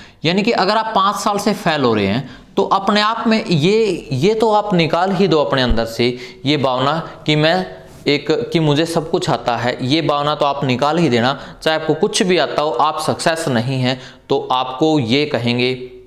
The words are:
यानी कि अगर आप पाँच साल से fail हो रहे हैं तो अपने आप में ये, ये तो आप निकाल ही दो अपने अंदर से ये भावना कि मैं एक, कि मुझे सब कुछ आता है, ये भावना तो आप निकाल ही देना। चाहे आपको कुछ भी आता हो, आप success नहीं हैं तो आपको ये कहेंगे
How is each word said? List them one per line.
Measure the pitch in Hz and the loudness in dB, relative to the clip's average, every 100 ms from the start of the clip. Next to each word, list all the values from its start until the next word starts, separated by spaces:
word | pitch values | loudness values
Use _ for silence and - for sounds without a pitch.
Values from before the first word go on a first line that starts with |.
| - - 151 | -20 -6 -2
यानी | 185 | 0
कि | 214 | 2
अगर | - 190 220 | 2 2 0
आप | 214 196 | 0 0
पाँच | 190 202 | 0 0
साल | 220 202 | -2 0
से | 208 | 0
fail | 202 175 151 | 0 0 2
हो | 123 | 2
रहे | 107 98 | 2 2
हैं | 117 147 - - - | 0 -4 -14 -6 -2
तो | |
अपने | - 196 190 208 | 0 0 2 2
आप | 214 233 240 | 2 0 0
में | 220 220 | 0 0
ये, | 160 170 220 214 160 - | 0 2 2 2 -2 -4
ये | 127 180 | 0 2
तो | 220 233 | 2 2
आप | 208 208 | 2 2
निकाल | 175 160 165 190 | 0 2 0 0
ही | 185 196 | 2 2
दो | 156 | 2
अपने | 139 135 | 2 0
अंदर | 123 113 113 | 2 0 0
से | - 120 123 - - 135 | 0 0 -2 -10 -6 -2
ये | 147 | 0
भावना | 131 127 135 160 - - - | 0 -2 -2 -2 -6 -6 -2
कि | 151 | 2
मैं | 156 185 185 - - - - | 2 0 -2 -10 -20 -6 -2
एक, | 143 151 151 156 | -2 0 -2 0
कि | 170 | 0
मुझे | 151 143 165 | 2 2 0
सब | 170 151 | -2 -2
कुछ | 180 165 | -4 -2
आता | 131 - 117 | -2 -2 -2
है, | 120 - | -2 -2
ये | 127 156 | 0 0
भावना | 147 143 147 151 | 0 0 -2 0
तो | 143 | 0
आप | 139 | 0
निकाल | 135 123 147 165 | -2 0 0 2
ही | 160 | 2
देना। | 117 127 143 - - | 2 2 -2 -8 -6
चाहे | 160 156 | -2 0
आपको | 156 | 0
कुछ | 151 208 - | 0 0 0
भी | 185 175 | 2 2
आता | 139 - | 2 0
हो, | 151 | -2
आप | - 147 156 - | 0 0 0 -4
success | 117 - - - | -2 0 0 0
नहीं | 117 123 131 | 0 0 0
हैं | 127 127 - - - | -2 -2 -8 -20 -2
तो | 139 - | -2 0
आपको | 127 127 - 160 151 | -2 -2 0 2 2
ये | 110 135 147 | 2 0 0
कहेंगे | 117 120 120 127 127 - - | -2 -2 0 -2 -4 -10 -18